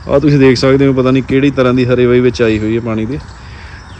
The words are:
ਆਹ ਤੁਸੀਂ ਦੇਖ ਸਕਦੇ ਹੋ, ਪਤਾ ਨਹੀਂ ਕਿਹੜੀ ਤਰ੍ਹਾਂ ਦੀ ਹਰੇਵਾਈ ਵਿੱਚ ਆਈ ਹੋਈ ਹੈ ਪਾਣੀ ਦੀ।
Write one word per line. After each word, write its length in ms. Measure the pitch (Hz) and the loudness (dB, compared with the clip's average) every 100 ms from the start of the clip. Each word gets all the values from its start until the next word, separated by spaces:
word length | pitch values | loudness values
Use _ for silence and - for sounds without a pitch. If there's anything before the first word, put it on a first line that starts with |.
| - | -2
ਆਹ 100 | 139 | 0
ਤੁਸੀਂ 200 | 147 143 | 2 4
ਦੇਖ 180 | 135 123 | 4 4
ਸਕਦੇ 300 | 135 135 139 | 2 2 2
ਹੋ, 60 | |
ਪਤਾ 180 | 131 127 | 2 0
ਨਹੀਂ 120 | 131 | 0
ਕਿਹੜੀ 280 | 120 135 139 | 0 0 0
ਤਰ੍ਹਾਂ 220 | 135 127 | 0 0
ਦੀ 120 | 127 123 | 2 0
ਹਰੇਵਾਈ 340 | 123 123 123 | 0 2 2
ਵਿੱਚ 220 | 123 120 | 2 0
ਆਈ 180 | 113 107 | 0 -2
ਹੋਈ 160 | 107 117 | -2 -4
ਹੈ 60 | |
ਪਾਣੀ 240 | 113 110 110 | -4 -6 -6
ਦੀ। 140 | 147 - - - - - - - - | -8 -12 -20 -20 -20 -20 -20 -20 -4